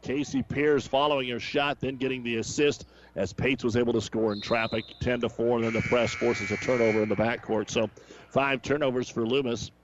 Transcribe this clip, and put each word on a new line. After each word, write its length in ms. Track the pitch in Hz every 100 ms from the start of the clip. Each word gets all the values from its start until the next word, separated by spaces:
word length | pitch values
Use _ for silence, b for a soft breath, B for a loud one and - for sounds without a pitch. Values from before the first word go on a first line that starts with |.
Casey 420 | - 131 143 135
Pierce 420 | 120 123 147 143 -
following 440 | 135 147 143 127
her 100 | 120
shot, 400 | - 143 143 139
then 160 | 127 135
getting 280 | 131 131
the 140 | 120 113
assist 500 | 113 117 147 - - B B -
as 160 | 92
Pates 320 | - 131 135
was 140 | 123 113
able 160 | 120
to 80 | 117
score 320 | 107 113 110
in 80 | 104
traffic, 420 | - 117 113 113 110 -
ten 220 | 123 123
to 80 | 117
four, 260 | - 117 120
and 100 | 113
then 60 |
the 100 | 113
press 300 | 104 123 113
forces 380 | - 117 107 101
a 60 | 104
turnover 440 | - 123 113 107
in 60 | 107
the 80 | 101
backcourt. 540 | 110 120 - 110 104
So 200 | - 110 - B B B
five 300 | 135 139 135
turnovers 460 | - 143 143 123 123
for 180 | - 113
Loomis 460 | 131 135 117 - _